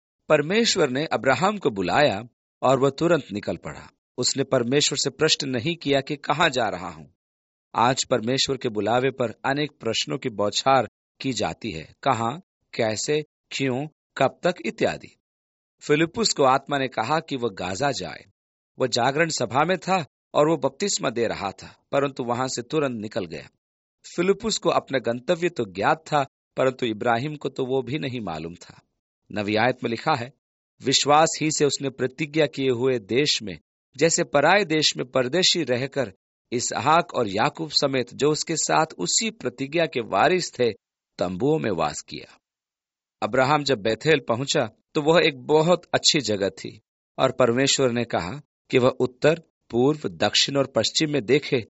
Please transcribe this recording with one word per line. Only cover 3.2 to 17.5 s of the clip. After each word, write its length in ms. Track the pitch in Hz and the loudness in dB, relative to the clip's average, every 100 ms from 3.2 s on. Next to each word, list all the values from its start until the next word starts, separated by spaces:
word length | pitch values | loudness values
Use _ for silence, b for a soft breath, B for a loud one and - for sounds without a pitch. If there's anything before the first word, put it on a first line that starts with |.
| - | -2
निकल 240 | 101 104 87 | -8 -6 -8
पड़ा। 340 | - - - _ _ - | -8 -14 -18 _ _ -6
उसने 260 | 123 131 | -4 -2
परमेश्वर 540 | 135 135 120 143 143 147 | 0 0 2 0 0 0
से 120 | 139 | -4
प्रश्न 380 | 131 156 - 143 | 0 0 0 -2
नहीं 280 | 127 113 170 | -4 -4 -4
किया 240 | 143 139 | 0 0
कि 160 | 131 147 | 0 -6
कहां 340 | - 147 170 | -4 0 2
जा 180 | 127 110 | 2 -2
रहा 200 | 90 90 | -4 -10
हूं। 180 | 80 73 _ _ _ _ _ _ | -14 -18 _ _ _ _ _ _
आज 300 | - 117 131 | 0 2 2
परमेश्वर 520 | - 123 110 131 - 135 | 0 0 0 0 0 -2
के 120 | 127 | -4
बुलावे 420 | 107 104 123 131 | -2 0 2 0
पर 240 | 127 120 107 | 0 -4 -4
अनेक 260 | 123 139 151 | -4 -2 -4
प्रश्नों 460 | - 113 110 - 147 | -6 -4 -4 -4 -4
की 100 | 131 | -6
बौछार 600 | 101 104 - - 135 110 _ _ - | -2 -2 0 2 2 2 _ _ -10
की 120 | 135 | -6
जाती 380 | 113 95 82 117 | -2 -4 -4 -8
है, 240 | 80 76 _ | -10 -12 _
कहां, 380 | - 113 113 147 - _ _ | -2 -2 -2 -6 -12 _ _
कैसे, 500 | - 113 107 - 151 151 _ _ | -2 -2 -2 -2 -2 -4 _ _
क्यों, 380 | - 135 123 151 _ _ - | -4 -2 -2 -6 _ _ -2
कब 240 | 135 - | -2 0
तक 120 | 175 180 - | -4 -4 -6
इत्यादि। 500 | - 107 78 - _ _ _ _ _ _ _ | -2 -2 -2 -10 _ _ _ _ _ _ _
फिलिप्पुस 520 | - 151 165 233 214 | 0 0 0 0 -2
को 100 | - | 2
आत्मा 360 | 139 135 - 143 | 4 2 0 -4
ने 100 | 131 | -4
कहा 320 | - 113 156 | -4 -2 -2
कि 160 | 160 139 | -2 -4
वह 140 | 117 | -4